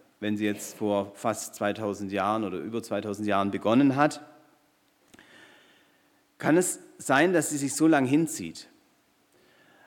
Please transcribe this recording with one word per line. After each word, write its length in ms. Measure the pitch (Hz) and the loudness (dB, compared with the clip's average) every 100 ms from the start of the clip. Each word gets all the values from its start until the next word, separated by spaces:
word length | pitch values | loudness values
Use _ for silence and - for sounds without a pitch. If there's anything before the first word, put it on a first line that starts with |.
| - - | -20 -8
wenn 160 | 107 104 | -4 -2
sie 100 | 104 | -2
jetzt 300 | 104 - - | -2 -8 -6
vor 360 | 104 101 101 - | -2 0 -2 -6
fast 400 | 117 104 - - | -4 -4 -8 -4
zweitausend 560 | 104 101 104 95 98 | -4 -2 -4 -6 -6
Jahren 320 | 98 101 110 | -2 0 0
oder 140 | 101 90 | -4 -6
über 260 | 85 113 | -6 -8
zweitausend 440 | - 101 107 101 104 | -6 -6 -4 -4 0
Jahren 240 | 98 98 | 0 0
begonnen 440 | 98 101 120 139 135 | -2 2 4 4 4
hat? 260 | 147 - - - _ _ _ _ _ _ _ - - - - - _ _ _ _ _ _ _ - | 0 0 -16 -20 _ _ _ _ _ _ _ -20 -20 -20 -20 -20 _ _ _ _ _ _ _ -4
Kann 180 | - 165 | 2 4
es 220 | 180 - - - | 2 -4 -12 -8
sein, 340 | - 135 175 | 2 4 4
dass 200 | 170 143 | 4 0
sie 60 | 147 | -2
sich 160 | 139 | -4
so 140 | - 160 | 2 4
lang 180 | 147 127 | 4 4
hinzieht? 600 | 147 156 - 85 - - _ _ _ _ _ _ _ _ _ _ _ | 2 2 -4 -10 -12 -18 _ _ _ _ _ _ _ _ _ _ _